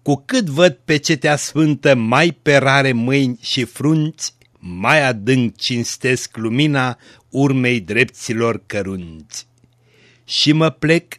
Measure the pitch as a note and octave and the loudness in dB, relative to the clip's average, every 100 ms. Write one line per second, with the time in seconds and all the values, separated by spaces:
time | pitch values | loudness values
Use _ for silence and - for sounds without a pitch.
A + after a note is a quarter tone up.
0 | - C#3 - C4 F#3 C#3 F3+ C#3 - D3+ | -2 -2 -2 -2 -2 2 2 2 -4 -2
1 | - D#3 D3+ D3 - D3 D#3 C#3+ D3 B2+ | 0 -2 0 -2 -2 0 0 2 2 2
2 | A2+ B2+ E3+ - - C#3+ C3 C#3 C3+ A#2+ | 2 2 2 0 2 4 4 2 2 0
3 | A#2+ C#3 C3 B2 - - A#2 - C#3+ D#3+ | 0 0 0 -4 -6 -4 -6 -2 0 0
4 | D3+ - - _ _ _ F2 F2 A2+ D3+ | -2 -6 -12 _ _ _ -14 -4 2 2
5 | C3+ A2+ G#2 C3 A#2 - - A#2+ A#2 - | 2 -2 0 2 0 -4 -6 -4 -6 -4
6 | B2+ B2+ - - A2+ B2 D3+ C#3 B2+ A#2+ | -2 -2 -4 -8 -4 0 0 0 -2 -6
7 | - - _ C3+ C#3 C3 B2 A#2+ F2 G#2+ | -18 -20 _ 0 0 2 0 -2 -2 0
8 | B2+ - - A2+ A#2 G#2 _ G#2 F#2+ F#2+ | 0 -2 -8 -2 -2 -4 _ -8 -6 -8
9 | E2+ D#2+ D2+ - - _ _ _ _ _ | -12 -18 -18 -18 -18 _ _ _ _ _
10 | _ _ - - D3 D#3 D#3+ - D3+ E3+ | _ _ -10 -2 0 2 0 -2 0 0
11 | _ | _